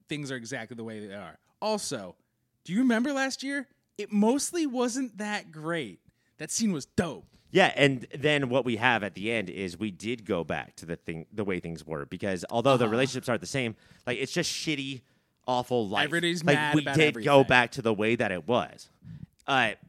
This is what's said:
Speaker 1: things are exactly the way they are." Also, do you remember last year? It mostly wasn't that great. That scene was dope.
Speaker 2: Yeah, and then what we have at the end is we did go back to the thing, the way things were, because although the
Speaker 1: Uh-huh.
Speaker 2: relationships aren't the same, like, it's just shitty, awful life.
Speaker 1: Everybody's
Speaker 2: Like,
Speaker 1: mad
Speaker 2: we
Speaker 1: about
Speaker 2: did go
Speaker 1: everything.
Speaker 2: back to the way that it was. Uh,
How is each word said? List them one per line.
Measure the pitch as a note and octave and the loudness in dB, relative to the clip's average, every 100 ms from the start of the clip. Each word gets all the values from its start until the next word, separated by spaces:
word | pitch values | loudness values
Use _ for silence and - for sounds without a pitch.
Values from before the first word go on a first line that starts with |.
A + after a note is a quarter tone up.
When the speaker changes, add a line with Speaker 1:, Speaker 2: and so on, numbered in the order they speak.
| _ | _
Speaker 1:
things | D3 C#3 | -8 -6
are | C3 | -8
exactly | A2+ B2+ A2+ A#2 | -8 -10 -10 -10
the | |
way | A2+ A2 G#2 | -10 -10 -10
they | |
are." | G2+ F2 D2+ _ _ | -12 -14 -18 _ _
Also, | G#3 G#3+ - B2 F#2 - _ _ _ _ | -4 -2 -4 -8 -8 -16 _ _ _ _
do | - | -4
you | F#3 | 2
remember | C4 A3+ B3+ | 4 4 2
last | C#4 C4+ C4 | 0 -2 -4
year? | C4+ C#4 B3+ _ _ - | -6 -6 -8 _ _ -10
It | G#3 | -2
mostly | G#3 G#3+ C#4 - F4 D4+ | 4 4 4 0 -2 -2
wasn't | B3 B3 A#3+ C4 F#3+ | 0 -2 -2 -6 -6
that | G#3 G#3 E3 | -6 -6 -8
great. | D#3 D#3 E3+ A#2+ E2 _ _ _ _ | -10 -4 -4 -6 -12 _ _ _ _
That | D#3 | -6
scene | - A3+ | 0 0
was | E3 - | 0 -2
dope. | - F3 G2+ - _ _ | -2 -2 -6 -16 _ _
Speaker 2:
Yeah, | F3 E3+ - | 4 4 6
and | C#3+ B2+ A2+ | 4 4 -4
then | - C#3+ D3 C3+ | -2 0 2 2
what | B2+ B2 | 0 0
we | A2 | 2
have | B2 A#2 | 2 2
at | G2+ F2+ | 0 -4
the | G#2 | -4
end | A2+ F#2 | -2 -4
is | D#2 F#2+ E2+ | -6 -6 -4
we | G#2+ | -6
did | F2 G#2 A#2+ G2+ | -6 -6 -6 -2
go | F#2 | -2
back | D#2 E2 B1 - | -2 -6 -8 -14
to | E2 | -10
the | E2+ | -10
thing, | - E2 D#2+ | -8 -10 -10
the | G#2 G2+ | -6 -4
way | F2+ | -4
things | E2+ D#2+ D2+ | -6 -10 -8
were, | D#2 C#2 | -8 -8
because | F2+ G#2 F#2 - | -6 -4 -4 -4
although | A#2 A#2 B2+ | 2 4 4
the | A#2 | 4
Speaker 1:
Uh-huh. | |
Speaker 2:
relationships | A2+ C3+ C3 - | 2 0 -2 -4
aren't | A2+ | -4
the | F2 | -2
same, | C#3 A#2+ G#2 _ _ - | -4 -4 -6 _ _ -8
like, | A#2+ | -6
it's | C3 | -4
just | F3+ D#3 | -2 -4
shitty, | - - D3 C3+ C3 - _ _ _ - | -4 -4 -4 -6 -10 -16 _ _ _ -2
awful | B2 B2 B2 G#2 | -2 0 0 0
life. | G2+ | 0
Speaker 1:
Everybody's | D3 E3+ E3+ F3 | 0 0 -2 0
Speaker 2:
Like, | D#3 D3 | 2 4
Speaker 1:
mad | D3+ D3+ | 4 2
Speaker 2:
we | |
Speaker 1:
about | C#3+ C#3 | 2 4
Speaker 2:
did | D3+ B2 | 2 2
go | A#2+ C#3+ | 6 6
Speaker 1:
everything. | C3+ | 8
Speaker 2:
back | B2+ A#2 | 6 4
to | - | 0
the | A2+ | 0
way | G#2 A2 A#2 | 2 2 2
that | A2 | 0
it | F2+ D#2 | -2 0
was. | A#2+ D#2 - - _ - - - _ - | 0 0 -8 -20 _ -18 -16 -18 _ 0
Uh, | C3+ A2+ G2 | 2 2 -2